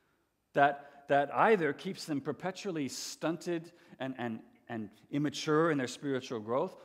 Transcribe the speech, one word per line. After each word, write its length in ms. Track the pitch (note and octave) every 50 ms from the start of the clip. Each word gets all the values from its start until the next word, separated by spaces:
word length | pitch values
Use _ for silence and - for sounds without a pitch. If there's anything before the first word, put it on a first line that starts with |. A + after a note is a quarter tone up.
| _ _ _ _ _ _ _ _ _ _ -
that, 520 | D3+ C#3 D3 C#3+ - - - - - -
that 260 | - C#3+ C#3+ C#3+ - A#2
either 380 | B2 D#3+ G#3+ A3+ F#3+ D#3+ C#3+
keeps 320 | C#3+ - - F#3+ F#3 - -
them 160 | - D3+ C3+
perpetually 720 | - D3+ C3 - - F3+ F#3 - - G3+ E3+ D#3 C#3 B2
stunted 840 | - - - - - - F3 D#3 E3+ E3 - F3 E3+ E3 D#3+ E3 - - - - - -
and, 120 | C3 C3+ C3
and, 240 | - A#2+ A#2+ A2+ A2+ - - _ _ _
and 220 | - A#2+ A2+ G#2+ G2 - - - -
immature 640 | - G3 D3+ C#3 - - - D#3+ D3+ D3+ E3 E3+
in 60 | D3+
their 100 | C#3 B2+
spiritual 540 | A#2 - - D3 C#3 C3+ B2+ B2 - C3 A2
growth, 340 | G#2 A2 A#2+ C#3 F3 F#3+ - -